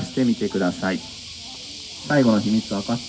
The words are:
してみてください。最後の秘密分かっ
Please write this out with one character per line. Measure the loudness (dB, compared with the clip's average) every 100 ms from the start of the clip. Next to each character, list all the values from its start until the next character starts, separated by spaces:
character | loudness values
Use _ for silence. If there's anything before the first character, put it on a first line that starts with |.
し | 0
て | 2
み | 2
て | 2 0
く | 2
だ | 0
さ | 0 -2
い。 | -2 -6 -12 -14 -14 -14 -14 -14 -14 -14 -10 2
最 | 4
後 | 6
の | 6
秘 | 4
密 | 2 0
分 | -4
か | -2
っ | -4